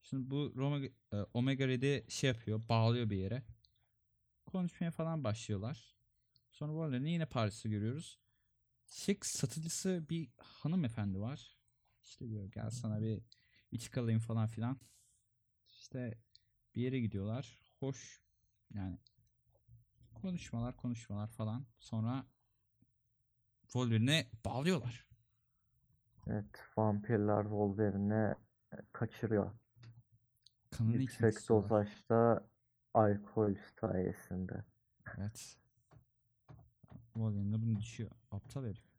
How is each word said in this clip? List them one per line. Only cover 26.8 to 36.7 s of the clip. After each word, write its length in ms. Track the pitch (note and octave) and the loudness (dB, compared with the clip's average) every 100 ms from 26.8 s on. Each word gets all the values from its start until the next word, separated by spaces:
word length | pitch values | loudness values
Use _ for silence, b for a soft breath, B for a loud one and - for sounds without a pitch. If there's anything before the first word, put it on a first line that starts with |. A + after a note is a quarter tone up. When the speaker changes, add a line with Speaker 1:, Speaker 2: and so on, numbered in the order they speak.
| A2 G#2 G#2 A2+ G#2 G#2 | 2 0 0 0 4 2
Speaker 2:
Wolverine'i 920 | G#2+ G#2 G#2 G2 G#2+ G2 G2+ G#2+ G#2+ - _ _ _ - - | 2 0 0 2 0 2 0 2 2 -2 _ _ _ -16 -14
kaçırıyor. 580 | - A2+ - A2 A2 G2 G2 _ _ - - _ _ _ _ _ _ _ | -6 -6 -4 0 2 0 -6 _ _ -20 -20 _ _ _ _ _ _ _
Speaker 1:
Kanını 240 | - A2 | 0 2
Speaker 2:
Yüksek 220 | A#2+ C3 - | 4 0 4
Speaker 1:
içmek 220 | A2+ G#2+ | 4 4
istiyorlar. 320 | - A2 G2+ | 4 4 6
Speaker 2:
dozajda 760 | A2 G#2 - _ A#2 A#2 A2+ - _ _ _ _ | 4 2 -4 _ 6 8 6 2 _ _ _ _
alkol 600 | A#2 G#2+ G2+ G#2 - G#2+ F#2+ - - | 6 6 4 0 2 2 2 -6 -6
sayesinde. 840 | - F#2+ F#2 F#2 - F2+ F2+ - G2+ _ _ _ - - | -2 0 0 -2 -8 -6 -6 -6 -10 _ _ _ -14 -8
Speaker 1:
Evet. 380 | G#2 - - - _ _ _ - _ _ _ _ _ - - | -8 -8 -16 -18 _ _ _ -20 _ _ _ _ _ -20 -20